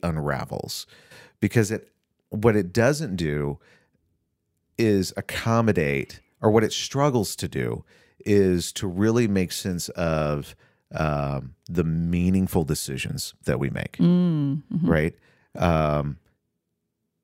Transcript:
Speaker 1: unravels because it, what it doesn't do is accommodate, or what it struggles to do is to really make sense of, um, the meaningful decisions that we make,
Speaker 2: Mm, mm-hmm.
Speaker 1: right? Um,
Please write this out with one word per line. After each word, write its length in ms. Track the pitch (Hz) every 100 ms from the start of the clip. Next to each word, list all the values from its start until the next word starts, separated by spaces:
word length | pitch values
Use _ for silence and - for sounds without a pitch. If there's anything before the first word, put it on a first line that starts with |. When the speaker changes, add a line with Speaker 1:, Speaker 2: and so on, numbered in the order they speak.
Speaker 1:
unravels 840 | 85 80 73 67 - - - - - - _ - - -
because 320 | 107 120 104
it, 180 | 107 - _ _ _ _
what 260 | 110 117 104
it 160 | 90
doesn't 440 | 101 120 151 147 92
do 420 | 80 73 71 71 _ _ _ _ _ _ _ _ _ _ _ -
is 360 | 113 101 90 -
accommodate, 1040 | - - 113 113 113 90 73 69 - - _ -
or 100 | 110
what 120 | 107
it 100 | 107
struggles 600 | - - 135 147 123 95 -
to 100 | 87
do 360 | 69 60 57 - _ _ _ -
is 460 | 101 95 90 82
to 140 | - 101
really 400 | 90 107 117 113
make 240 | 98 90
sense 380 | - 104 87 -
of, 680 | - 85 80 76 73 71 - _ _ _ -
um, 600 | 78 73 69 69 65 - -
the 160 | 85
meaningful 800 | 82 80 85 87 90 95 95 95
decisions 680 | 78 76 - 65 - - - - -
that 140 | 64
we 100 | 69
make, 280 | - - -
Speaker 2:
Mm, 640 | 170 180 180 156 143 147 -
mm-hmm. 160 | 170 160
Speaker 1:
right? 260 | 80 78 - _ _ _ -
Um, 600 | 87 80 76 73 73 69 _ _ _ _ _ _ _ _ _ _